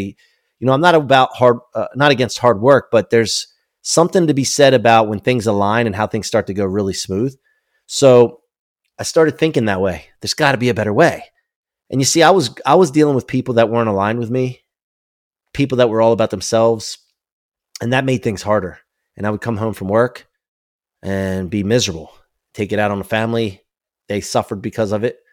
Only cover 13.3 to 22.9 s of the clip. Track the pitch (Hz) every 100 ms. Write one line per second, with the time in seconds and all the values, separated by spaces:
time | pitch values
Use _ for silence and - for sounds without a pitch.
13.3 | 127 127 113 113 117 113 98 101 117 113
14.3 | 127 127 127 _ _ _ _ _ _ _
15.3 | _ _ - 135 127 120 110 113 113 110
16.3 | 98 - 113 117 113 - - _ _ _
17.3 | _ _ _ _ - 117 127 135 127 120
18.3 | 98 101 107 92 80 _ _ _ - 101
19.3 | 107 117 107 113 98 95 107 123 - _
20.3 | _ _ _ _ _ _ _ - 98 95
21.3 | 95 90 104 98 120 98 82 78 _ _
22.3 | _ _ - 101 104 104